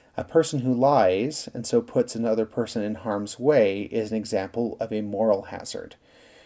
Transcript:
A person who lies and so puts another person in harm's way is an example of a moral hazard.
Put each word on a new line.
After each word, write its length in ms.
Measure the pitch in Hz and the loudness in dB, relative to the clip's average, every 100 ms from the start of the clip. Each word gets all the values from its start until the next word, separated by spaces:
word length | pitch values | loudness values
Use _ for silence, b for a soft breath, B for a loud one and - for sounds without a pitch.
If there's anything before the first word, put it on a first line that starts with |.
| b - | b -10
A 60 | - | 0
person 340 | 165 156 139 | 2 2 0
who 140 | 127 | 0
lies 720 | 120 135 139 95 95 127 151 - | 2 4 6 4 4 0 -4 -10
and 120 | 123 113 | -10 0
so 160 | 120 | 0
puts 340 | 120 131 117 113 | 0 -2 -2 -2
another 300 | 117 110 110 | -2 0 -2
person 380 | - 117 113 | -2 -4 -4
in 120 | 104 107 | -4 -6
harm's 440 | 113 101 104 - | -4 -4 -4 -2
way 440 | 131 143 104 98 | 2 6 4 2
is 280 | 104 113 107 | -4 -4 -2
an 60 | 110 | -4
example 580 | 104 104 95 113 117 - | -2 -4 -2 -4 -4 -4
of 120 | 113 | -4
a 100 | 107 | -4
moral 420 | 104 101 110 98 | -4 0 2 2
hazard. 520 | - 92 92 - - - b b b b | 0 -12 -10 -10 -12 -18 b b b b